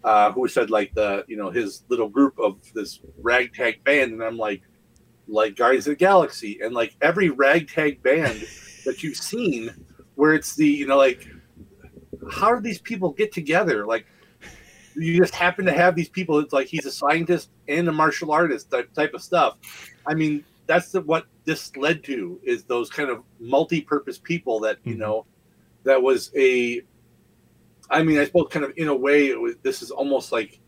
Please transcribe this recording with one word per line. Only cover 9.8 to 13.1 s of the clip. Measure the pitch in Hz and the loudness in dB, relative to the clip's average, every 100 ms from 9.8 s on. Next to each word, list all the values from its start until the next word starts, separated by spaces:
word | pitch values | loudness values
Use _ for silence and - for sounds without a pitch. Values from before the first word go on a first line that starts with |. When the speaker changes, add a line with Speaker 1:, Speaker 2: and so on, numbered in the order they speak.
| - - - | -20 -20 -20
Speaker 1:
where | - 151 | 2 2
it's | 156 - | 2 -2
the, | - 151 | 0 2
you | 147 139 | 2 2
know, | 135 | 4
like, | 135 123 - - _ - - _ - - - - - | 4 2 -12 -20 _ -20 -20 _ -20 -20 -20 -18 -12
how | - 208 | 0 2
do | 240 | 2
these | 208 202 | -2 -8
people | - 226 180 | -8 -4 -4